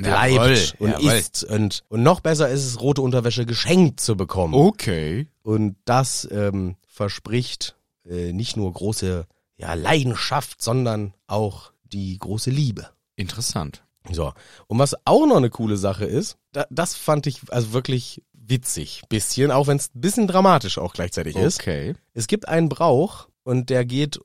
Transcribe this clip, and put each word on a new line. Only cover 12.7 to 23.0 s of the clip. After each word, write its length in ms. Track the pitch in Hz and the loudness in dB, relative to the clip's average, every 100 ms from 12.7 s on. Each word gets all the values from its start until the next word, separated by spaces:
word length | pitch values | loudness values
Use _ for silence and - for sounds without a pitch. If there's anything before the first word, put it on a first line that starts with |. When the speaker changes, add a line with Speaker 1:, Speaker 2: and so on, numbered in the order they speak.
| 92 85 _ _ - | -2 -10 _ _ -10
Speaker 1:
Interessant. 640 | 92 - 113 110 76 - _ _ - | -10 -6 -6 -4 -6 -10 _ _ -10
Speaker 2:
So. 220 | 80 73 - - - - | -4 -4 -6 -20 -20 -6
Und 120 | 113 | 0
was 160 | 139 - | 0 0
auch 220 | - 208 311 | 2 4 6
noch 100 | 202 | 4
eine 140 | 120 | 4
coole 260 | - 113 101 | 0 -2 0
Sache 280 | 98 92 | -2 -2
ist, 320 | 104 117 220 - _ | -4 -4 -6 -12 _
da, 140 | 143 151 | -8 -6
das 240 | 131 175 | -4 -4
fand 320 | - - 151 143 | -4 -2 0 0
ich 140 | 123 - | -8 -6
also 220 | 120 110 | -4 -2
wirklich 500 | 120 127 127 - - _ | -2 -2 -4 -4 -16 _
witzig, 720 | _ 117 127 - - 71 - - | _ -2 -2 -2 -8 -8 -12 -4
bisschen, 420 | 110 - - 143 | -2 -2 0 2
auch 160 | 131 143 | 4 2
wenn's 240 | 139 - | 0 -2
ein 60 | 120 | -4
bisschen 260 | 160 240 196 | -2 0 2
dramatisch 520 | 185 190 165 95 - | 6 6 6 2 -4
auch 160 | 87 | -6
gleichzeitig 420 | - 90 - 80 95 | -4 -6 -4 -4 0
ist. 240 | 90 - | 0 0
Speaker 1:
Okay. 340 | - 76 71 - _ | -4 -4 -6 -10 _
Speaker 2:
Es 120 | 120 113 | -8 -2
gibt 220 | 208 - | -2 0
einen 200 | 165 160 | 0 0
Brauch 580 | - 165 131 | 2 2 4